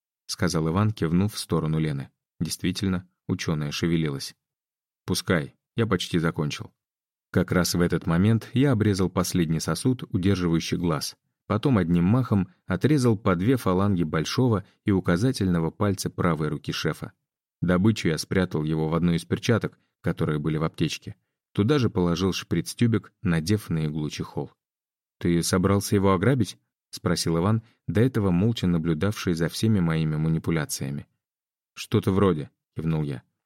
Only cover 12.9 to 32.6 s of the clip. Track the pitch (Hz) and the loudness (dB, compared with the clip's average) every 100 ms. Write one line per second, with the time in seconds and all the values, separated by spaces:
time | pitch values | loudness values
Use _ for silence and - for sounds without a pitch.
12.9 | 151 123 107 - 87 98 131 - 92 101 | 2 2 2 2 0 2 0 2 0 2
13.9 | 92 80 80 76 - 127 104 - _ - | 0 0 -2 -2 0 2 0 -4 _ -2
14.9 | 95 90 87 123 127 95 87 80 - 104 | 0 2 2 2 0 0 0 0 -2 -2
15.9 | 95 - - 87 78 76 73 - - 80 | -2 -4 -2 -2 0 -2 -4 -6 -6 -4
16.9 | 78 - - _ _ _ _ 85 90 104 | -6 -10 -16 _ _ _ _ 0 2 4
17.9 | 113 87 76 - 95 90 80 76 80 78 | 2 0 -2 -2 -2 -2 -2 -2 -2 0
18.9 | 82 87 82 - - - 110 76 - _ | 2 2 0 0 -4 0 0 -2 -10 _
19.9 | _ - 82 80 76 76 78 78 - 78 | _ -6 -4 -2 -2 -2 -2 -2 -2 -4
20.9 | - - - _ _ _ - 104 151 113 | -4 -12 -20 _ _ _ 0 2 2 2
21.9 | 92 87 85 95 87 - 85 82 - 117 | 2 0 2 0 -2 -4 -4 -4 0 2
22.9 | 107 - _ 98 82 80 107 - 80 78 | 0 -4 _ -2 -2 0 -2 -2 -4 -2
23.9 | 76 76 - 82 - 67 _ _ _ _ | -4 -6 -6 -8 -8 -10 _ _ _ _
24.9 | _ _ - 87 85 82 95 92 101 - | _ _ -4 0 2 2 2 2 2 2
25.9 | 101 95 92 104 135 107 - _ _ _ | 2 4 4 2 2 0 -6 _ _ _
26.9 | - 90 82 - 82 92 113 - _ - | -6 -2 -2 0 0 2 0 -4 _ -4
27.9 | 117 127 120 101 87 107 117 92 85 80 | 0 2 2 0 2 2 0 0 0 0
28.9 | 78 98 107 - 82 82 - 110 107 82 | 0 -2 -2 -2 0 -2 0 0 2 2
29.9 | 80 80 78 80 80 - 80 71 - 69 | 0 0 0 0 0 0 -2 -2 -6 -6
30.9 | 71 - _ _ _ _ _ _ - - | -8 -12 _ _ _ _ _ _ -16 -2
31.9 | 110 98 95 98 80 67 _ | 0 2 4 4 2 -4 _